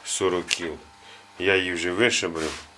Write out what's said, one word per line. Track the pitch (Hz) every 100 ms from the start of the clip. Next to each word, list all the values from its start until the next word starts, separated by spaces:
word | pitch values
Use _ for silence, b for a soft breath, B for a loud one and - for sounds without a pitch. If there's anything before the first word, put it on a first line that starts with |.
сорок | - - 95 90 85
кіл. | - 85 76 - - B B B -
Я | 90 95
її | 90
вже | 85 87
вишабрив. | 90 120 - 92 82 78 71 -